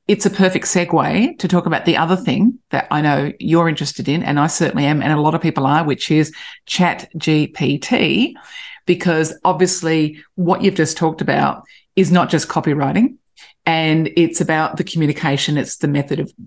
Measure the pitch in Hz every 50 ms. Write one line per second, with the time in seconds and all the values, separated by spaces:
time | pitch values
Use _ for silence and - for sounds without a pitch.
0 | _ - 208 202 - 196 190 - 196 185 185 - - - - 180 175 170 - 156
1 | 139 147 165 185 233 330 - - - 170 185 175 170 175 160 - - 170 160 -
2 | 165 165 185 185 185 - - - 202 247 - - _ - - 135 - - 147 151
3 | 151 151 143 143 143 151 - - - 151 160 170 170 165 151 - 143 143 - -
4 | - 143 143 175 - - 147 147 143 170 - - 170 - - 139 143 143 151 147
5 | - 143 156 151 147 156 165 160 - 165 - 156 135 131 147 156 165 151 131 -
6 | - - - 156 151 156 - - - - - - _ - - - 180 170 - -
7 | - - - 160 - 160 156 151 151 - - - 151 127 143 139 - - 247 -
8 | - 156 - 208 254 - - - - - - - - - - - _ - 175 180
9 | - 175 165 160 156 156 - - - 185 175 151 185 180 - - 170 160 160 160
10 | 156 151 151 - - _ - - 175 175 190 - - 190 - - 156 151 - -
11 | 170 160 156 - - - 143 143 143 139 - - - _ - _ _ _ - -
12 | 185 143 175 180 160 - 175 147 - - - 165 - 160 143 151 139 139 147 196
13 | 233 285 - - _ _ _ - - - _ _ - 165 165 160 160 156 156 160
14 | 160 - - 170 170 160 - - 156 156 160 156 156 - - 156 165 - - 160
15 | 156 147 147 - - 147 139 139 - - 151 147 127 - - - - 147 143 143
16 | 139 - 143 156 151 - _ - -